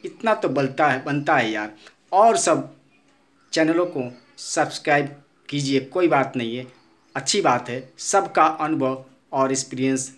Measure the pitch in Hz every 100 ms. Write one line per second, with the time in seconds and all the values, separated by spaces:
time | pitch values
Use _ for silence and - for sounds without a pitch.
0 | 185 - 220 220 165 135 135 135 151 131
1 | 147 143 147 143 110 107 107 - - _
2 | _ 185 226 226 180 139 - - _ _
3 | _ _ _ _ _ 165 160 165 175 139
4 | 123 - _ - - 170 147 - 156 147
5 | 139 - _ _ - 143 135 135 135 180
6 | 170 143 131 131 113 123 127 - _ _
7 | _ 135 139 202 156 123 123 127 - -
8 | - 196 190 175 160 156 156 147 131 131
9 | - _ _ 135 135 131 - 127 131 135
10 | 131